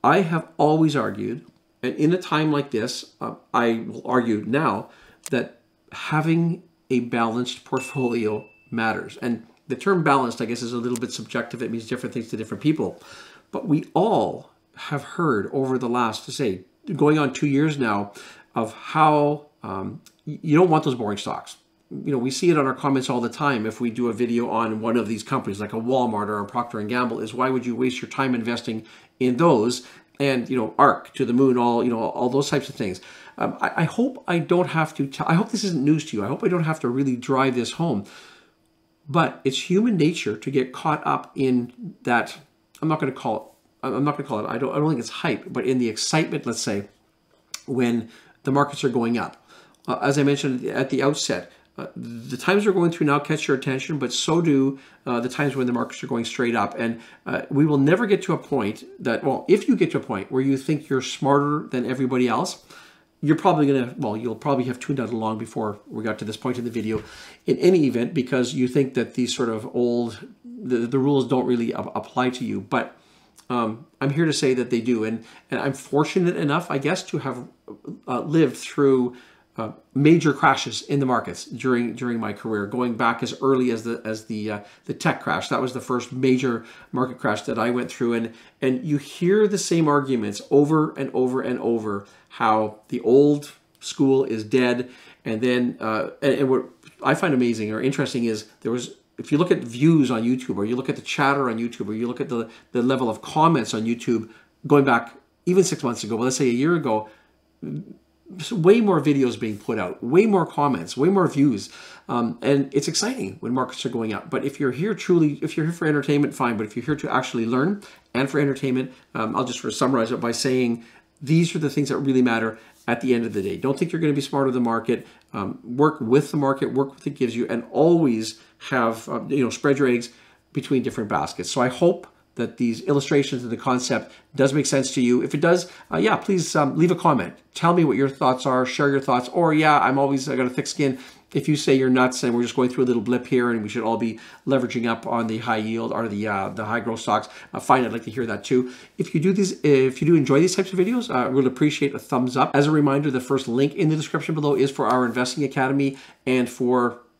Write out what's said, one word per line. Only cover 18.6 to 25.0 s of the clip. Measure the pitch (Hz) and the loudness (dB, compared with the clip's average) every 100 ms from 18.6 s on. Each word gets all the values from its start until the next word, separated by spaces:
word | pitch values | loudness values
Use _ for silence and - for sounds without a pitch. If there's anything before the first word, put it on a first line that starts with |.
| 110 | -6
how, | - - 156 156 151 147 147 - _ | -8 -6 2 4 6 4 0 -8 _
um, | 110 95 98 101 - _ - | -10 -8 -8 -10 -18 _ -12
y-, | 151 | -8
you | 165 151 | 2 4
don't | 180 | 6
want | 156 | 4
those | 156 120 | 2 -2
boring | 104 101 | -4 -4
stocks. | - - - - _ _ _ | -6 -8 -10 -20 _ _ _
You | 143 - | -10 -4
know, | 135 | -2
we | 123 | -2
see | 131 175 | 0 4
it | 156 | 4
on | 131 | 2
our | |
comments | 131 143 135 127 | 0 0 0 0
all | 123 | -2
the | 117 | -2
time | - 147 123 110 | -2 -2 0 -2
if | 107 | -4
we | 120 | -4
do | 113 120 | -2 -2
a | |
video | 107 120 117 120 | 0 0 0 0
on | 110 113 110 | -2 -2 -2
one | 113 | 0
of | 117 | 0